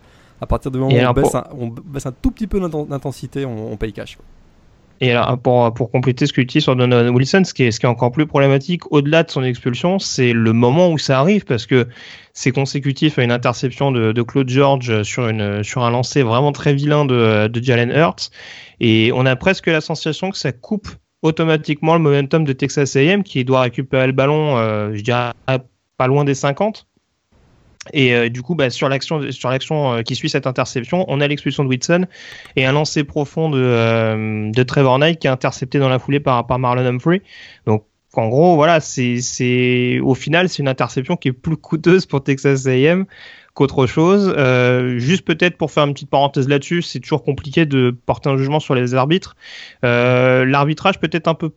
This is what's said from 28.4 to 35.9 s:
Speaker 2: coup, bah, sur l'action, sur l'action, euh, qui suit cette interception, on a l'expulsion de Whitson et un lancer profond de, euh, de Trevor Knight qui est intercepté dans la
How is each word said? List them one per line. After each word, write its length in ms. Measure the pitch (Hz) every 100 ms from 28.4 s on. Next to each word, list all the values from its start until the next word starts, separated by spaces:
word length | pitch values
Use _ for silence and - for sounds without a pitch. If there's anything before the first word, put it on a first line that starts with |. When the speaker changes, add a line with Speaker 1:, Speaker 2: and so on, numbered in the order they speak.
Speaker 2:
coup, 140 | 127 165
bah, 140 | 131
sur 200 | - 143
l'action, 420 | 135 - 156 135
sur 180 | 131 123
l'action, 440 | 131 - 156 139
euh, 80 | 117
qui 120 | 113
suit 160 | 127 151
cette 160 | 143 135
interception, 600 | 127 127 131 113 180 185
on 140 | 143
a 60 | 147
l'expulsion 360 | 143 147 135
de 60 | 135
Whitson 360 | 127 - 175 185 - - - - -
et 80 | 131
un 80 |
lancer 320 | 143 151 160 143
profond 440 | 156 143 160 160
de, 80 | 135
euh, 920 | 127 117 113 113 110 110 110 107 107
de 120 | 110
Trevor 360 | 127 147 135 131
Knight 180 | 156 170
qui 100 | 143
est 20 |
intercepté 500 | 131 139 - 131 147
dans 80 |
la 100 | 135